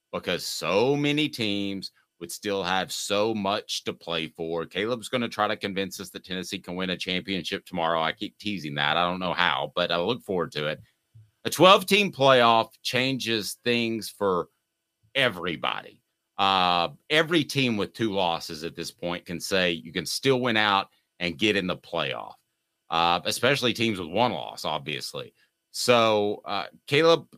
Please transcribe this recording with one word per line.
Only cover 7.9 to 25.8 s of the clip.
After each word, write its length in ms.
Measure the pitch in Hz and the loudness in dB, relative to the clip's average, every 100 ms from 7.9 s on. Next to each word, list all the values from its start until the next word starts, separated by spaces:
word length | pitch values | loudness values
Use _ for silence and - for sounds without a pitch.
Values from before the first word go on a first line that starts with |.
| 82 | 2
I 100 | 80 | 0
keep 260 | - 107 - | -4 -10 -10
teasing 380 | 104 98 73 71 | -8 -6 -6 -2
that. 220 | 73 80 | 0 2
I 120 | 87 | 0
don't 100 | 90 | -2
know 140 | 90 | -4
how, 380 | 80 87 67 71 | 0 2 0 -4
but 180 | - 87 | -2 -2
I 80 | 85 | 0
look 200 | 90 127 | -2 -2
forward 300 | - 92 80 | -4 -4 -2
to 140 | 76 76 | -4 -4
it. 140 | - - _ _ - - _ 117 | -6 -10 _ _ -20 -20 _ -4
A 40 | |
twelve 360 | - 180 214 190 | 6 8 8 6
team 260 | 202 196 | 2 2
playoff 600 | - 135 131 117 113 110 _ | 4 6 8 8 6 2 _
changes 760 | - 123 131 131 113 113 92 - | -4 0 0 -2 -2 -2 -2 -4
things 460 | 120 117 117 113 98 | 0 0 0 -4 -8
for 400 | - 101 90 80 _ _ _ _ _ _ | -2 0 0 -2 _ _ _ _ _ _
everybody. 880 | 135 127 90 87 73 64 50 50 - _ _ _ - | 0 0 -2 -6 -4 -4 -6 -10 -20 _ _ _ 0
Uh, 520 | 98 95 90 87 85 - - | 2 4 4 2 0 -4 -2
every 340 | 151 160 170 | 0 2 2
team 340 | 139 139 127 107 | 0 0 0 0
with 160 | 90 | -4
two 180 | - 113 | -4 -4
losses 540 | 98 87 82 - 78 80 | 0 0 -2 -6 -10 -10
at 100 | 78 | -8
this 160 | 80 | -12
point 340 | - 87 87 - | -8 -6 -6 -6
can 140 | 85 | -8
say 320 | - 95 90 | -2 0 0
you 220 | 85 82 | -2 -6
can 120 | 85 - | -8 -6
still 360 | - 135 127 | -2 0 2
win 160 | 123 107 | 2 2
out 320 | 107 98 - _ _ - | 2 2 -2 _ _ -6
and 160 | 87 76 | -6 0
get 180 | 107 98 | 2 2
in 120 | 92 | 0
the 100 | 78 | -4
playoff, 560 | - 85 71 58 52 - _ _ _ _ - | -6 -4 -4 -4 -10 -16 _ _ _ _ -4
uh, 320 | 82 85 87 | 2 2 2
especially 480 | 104 - 120 139 123 | 0 0 0 2 0
teams 240 | 107 113 95 | 0 0 -2
with 120 | 80 | -2
one 240 | 92 120 | 0 0
loss, 320 | 85 53 53 85 | 0 -8 -8 -4
obviously. 680 | 76 71 69 - 69 64 _ _ _ _ | -4 -6 -8 -8 -12 -14 _ _ _ _
So, 720 | - | -4